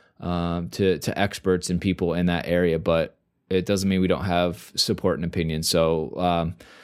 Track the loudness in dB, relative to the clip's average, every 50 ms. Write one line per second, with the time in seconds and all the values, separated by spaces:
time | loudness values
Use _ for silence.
0 | _ _ _ -10 -6 -4 -2 -2 -2 -2 -2 -4 -4 -6 -2 0 2 2 2 0
1 | -2 -4 -2 0 -2 -2 -2 -2 0 0 0 2 0 -2 -2 0 0 0 0 0
2 | 0 -2 0 0 2 2 0 0 0 0 2 2 4 2 2 0 0 2 2 2
3 | 0 -2 -6 _ _ _ _ _ _ -2 -2 0 0 0 0 0 2 2 2 2
4 | 2 2 0 0 0 0 2 2 2 0 -2 -6 -12 -8 -4 -2 -2 -2 -2 0
5 | 0 0 0 0 -2 -4 -2 -2 -2 -2 -2 -2 -2 0 2 2 4 4 2 0
6 | -2 -4 -4 -2 0 0 2 0 0 -2 -6 -10 -16 -20 -20 -20